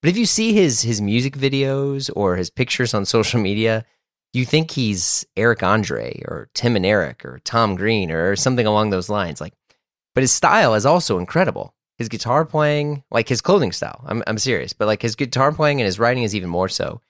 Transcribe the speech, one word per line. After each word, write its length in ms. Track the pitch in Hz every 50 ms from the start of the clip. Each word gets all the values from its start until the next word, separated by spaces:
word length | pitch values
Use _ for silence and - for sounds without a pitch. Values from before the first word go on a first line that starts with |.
| -
But 60 | 147
if 80 | 180 214
you 100 | 240 202
see 260 | - - 220 226 220
his, 300 | 208 190 156 120 110 -
his 180 | 117 117 101
music 340 | 104 101 104 120 123 139 139
videos 760 | 139 131 135 135 135 139 135 135 139 139 139 139 139 139 - -
or 200 | - 101 95 90
his 160 | 92 92 85
pictures 420 | _ - 123 - - - 127 117 -
on 120 | 107 98
social 340 | - - 113 110 - - 120
media, 480 | 107 95 101 104 110 113 113 110 113 _ _ _ _ _ _ _ _ _
you 140 | _ 127 127
think 240 | - - 156 160 160
he's 560 | - - 131 110 104 92 90 - - - - _ _
Eric 280 | - 110 120 113 - -
Andre 580 | 92 101 110 104 - - 58 55 58 - - - -
or 200 | - - - _ _
Tim 220 | - - 120 120
and 100 | 104 90
Eric 400 | 95 107 104 87 69 62 _ -
or 140 | 65 64 73 _
Tom 300 | - - 117 117 104 98
Green 380 | 90 95 107 113 107 95 82
or 240 | 80 80 82 92 101
something 320 | 98 - 131 127 123 117 107
along 240 | 107 104 107 107
those 180 | 98 92 90 -
lines. 320 | 104 104 98 85 76 -
Like, 140 | - - _ _ _ _ _ _ _ _ _ _ _ _ _
but 80 | -
his 100 | 135 123
style 440 | - - - - 160 220 202 131 110
is 100 | 107 104
also 320 | 135 160 180 165 - 107 90
incredible. 560 | 90 - - 160 190 147 - - 50 - _ _ _ _ _ _
His 100 | 120 110
guitar 380 | 117 107 - 123 123 147 160
playing, 580 | 151 - 151 151 147 147 147 147 147 147 139 - _
like, 180 | - 117 113 -
his 140 | 131 113
clothing 300 | - - 190 202 147 95
style, 320 | 90 - - - - - 123
I'm, 160 | - - 117 - -
I'm 100 | 110 110
serious, 360 | - 127 120 87 65 - -
but, 120 | _ 107
like, 160 | 104 107 104
his 140 | - 117 107
guitar 380 | - 143 123 - 123 131 143 156
playing 280 | - 156 147 143 139
and 60 | 120 101
his 100 | 90 98
writing 240 | 117 117 127 127
is 140 | 120 107 95
even 160 | 107 90 90
more 180 | 85 87 92 95
so. 320 | - - - 82 - 117 _ _